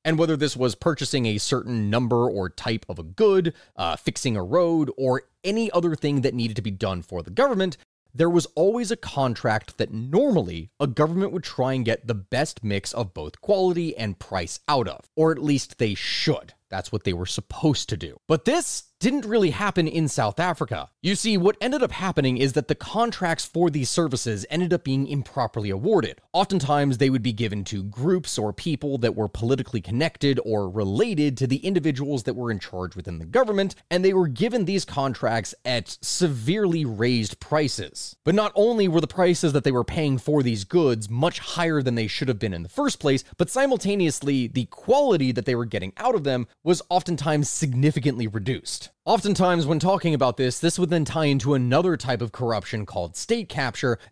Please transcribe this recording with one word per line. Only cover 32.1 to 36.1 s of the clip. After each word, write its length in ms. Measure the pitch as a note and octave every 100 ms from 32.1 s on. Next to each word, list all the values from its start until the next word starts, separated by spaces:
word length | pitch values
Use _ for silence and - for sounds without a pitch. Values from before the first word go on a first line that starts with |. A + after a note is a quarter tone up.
| C#3
that 120 | C3 B2
were 160 | A#2+
in 80 | G2+
charge 360 | - F2+ F2+ F2+
within 220 | F2 E2
the 80 | E2
government, 480 | A#3+ A3+ G3+ G3 - -
and 160 | F3+ F#3+
they 80 |
were 140 | F#3+ E3
given 360 | A#2+ A3 A#3+
these 220 | F3+ G3 -
contracts 680 | D3 C3+ A#2 A#2+ A#2 - - B2
at 320 | A#2+ - -
severely 840 | -